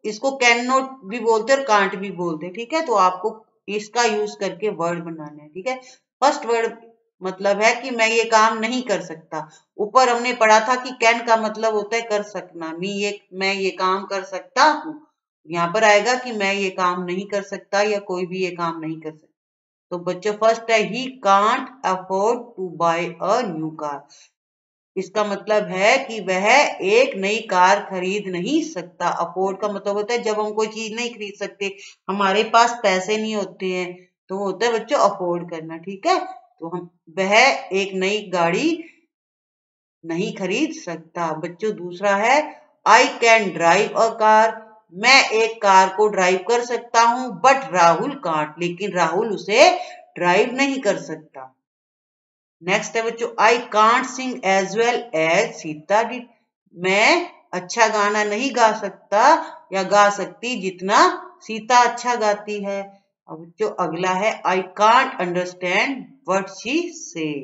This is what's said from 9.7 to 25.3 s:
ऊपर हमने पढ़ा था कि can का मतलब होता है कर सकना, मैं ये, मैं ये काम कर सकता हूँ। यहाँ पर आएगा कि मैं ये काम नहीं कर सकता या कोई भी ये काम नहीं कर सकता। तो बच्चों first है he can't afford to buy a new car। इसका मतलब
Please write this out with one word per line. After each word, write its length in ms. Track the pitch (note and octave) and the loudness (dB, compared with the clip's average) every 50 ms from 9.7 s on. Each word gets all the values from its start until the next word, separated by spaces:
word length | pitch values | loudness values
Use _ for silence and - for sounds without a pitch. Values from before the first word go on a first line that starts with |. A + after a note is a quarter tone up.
| _ | _
ऊपर 320 | - E3+ G#3 - B3+ C4 B3 | -6 -6 2 4 4 4 4
हमने 240 | A#3+ A#3+ A#3+ B3 A#3+ | 2 0 0 -2 0
पढ़ा 260 | - A3+ G#3+ G#3+ A3 A3 | 2 6 6 6 6 6
था 80 | B3+ B3+ B3+ B3+ | 2 -2 -2 -2
कि 60 | C4 - - A#3 | -10 -6 2 2
can 220 | A3+ A#3 A#3+ B3 | 2 2 2 2
का 80 | A#3+ A3+ | 2 2
मतलब 360 | A3 G#3+ G#3 A3 A3 A3 A3 G#3+ | 2 2 -4 -4 -2 -2 0 0
होता 200 | G#3 G3+ - A3+ | -2 -2 -2 -4
है 60 | A#3 | -4
कर 220 | A3+ A3+ G#3 G3+ G3+ | -2 -2 -4 -4 -4
सकना, 480 | - - F3+ - - E3 E3+ E3 D#3+ | -6 -10 -12 -12 -12 -14 -12 -10 -10
मैं 160 | D#3+ E3+ F#3 G3+ | -8 -8 -8 -6
ये, 300 | G3+ G3 G3+ G3+ G3+ G3+ _ _ F3+ | -4 -4 -4 -4 -6 -8 _ _ -8
मैं 200 | F#3 G3 G3 G3+ | -4 -4 -4 -2
ये 180 | G3 F#3+ F#3 F3 - | -2 -2 -4 -2 -2
काम 260 | F#3+ F#3 F#3+ G3 G3 | -2 0 0 -2 -4
कर 180 | G3 G3 F#3+ F#3 | -6 -8 -8 -8
सकता 400 | - F#3+ F3+ - _ _ B3 C#4+ | -8 -12 -12 -12 _ _ 4 4
हूँ। 320 | D#4 D4+ D4+ - D#3+ D3+ - _ _ _ _ _ _ _ _ _ | 4 4 0 -6 -12 -14 -16 _ _ _ _ _ _ _ _ _
यहाँ 240 | D#3 E3 E3+ E3+ E3+ E3+ | -6 -2 -2 -2 0 2
पर 100 | A3 A3 | 4 4
आएगा 320 | G#3+ G#3 G#3 G3+ A#3 B3+ | 6 6 6 4 2 -2
कि 160 | B3+ B3 B3 A3 | -2 -4 -8 -6
मैं 200 | G#3 G3 F#3+ G3 | -4 -2 -2 -2
ये 160 | G3+ G3 F#3+ F#3 | -2 -4 -4 -2
काम 260 | F#3 F#3 F3+ F3+ F#3 F3+ | -2 -2 -2 -2 -2 -6
नहीं 220 | F3 F#3 F#3+ G3+ | -6 -6 -6 -6
कर 140 | G3 G#3 G3+ G3 | -4 -6 -6 -6
सकता 380 | - G3+ F#3 - _ - G3 | -6 -12 -14 -10 _ -2 0
या 180 | G#3 G#3+ G#3 G3 G3 | 0 0 -2 -4 -4
कोई 180 | - F3+ F3+ F#3 | -6 -6 -6 -6
भी 180 | E3+ F#3 F#3 F#3+ | -6 -4 -4 -4
ये 80 | F3 | -6
काम 280 | F3 E3+ F3 E3 E3 E3 | -4 -4 -6 -6 -6 -6
नहीं 200 | D#3 D#3+ D#3+ D#3+ | -8 -10 -10 -10
कर 120 | D#3 D#3 | -12 -14
सकता। 160 | D#3 _ _ _ _ _ _ _ _ _ _ _ _ _ _ _ | -14 _ _ _ _ _ _ _ _ _ _ _ _ _ _ _
तो 60 | F3+ F3 E3+ | -10 -8 -6
बच्चों 300 | F3+ F3 F3 - G#3+ G#3 | -6 -8 -4 -4 -6 -2
first 360 | G#3 G#3+ A3 A3+ - - - | 2 2 2 2 2 0 0
है 80 | A3+ G#3+ G#3 F3 | 0 0 0 -2
he 140 | G3+ B3 C4 C4 - - - | -4 -8 -8 -10 -12 -2 2
can't 420 | G3 G3 G3 G3+ A3 B3 C#4 C4+ - - _ - | 4 4 6 4 2 0 0 -4 -10 -14 _ -2
afford 600 | F#3+ F#3 F#3 - - F#3+ F#3+ G3+ A3+ - A#3+ - - - | -2 -2 -2 -4 -6 -2 0 0 0 0 -2 -6 -14 -10
to 160 | - F#3+ F3+ D#3 | -10 -10 -10 -4
buy 220 | D3+ E3+ E3+ E3 E3+ F3 E3+ E3+ - E3+ | 0 0 2 2 0 -2 -6 -8 -6 -2
a 180 | F3+ G#3+ B3 B3 | 0 0 0 0
new 280 | G3 D#3+ D#3 D#3 D#3 D#3 D#3 D3+ | -4 -6 -6 -8 -8 -8 -8 -8
car। 160 | D3 C#3+ C#3 - _ _ _ _ _ _ _ _ _ _ _ _ _ _ _ _ _ _ | -8 -8 -10 -14 _ _ _ _ _ _ _ _ _ _ _ _ _ _ _ _ _ _
इसका 280 | F#3+ F#3 - - G#3+ G#3 | -8 -8 -4 -4 -4 -2
मतलब 440 | G3+ | -2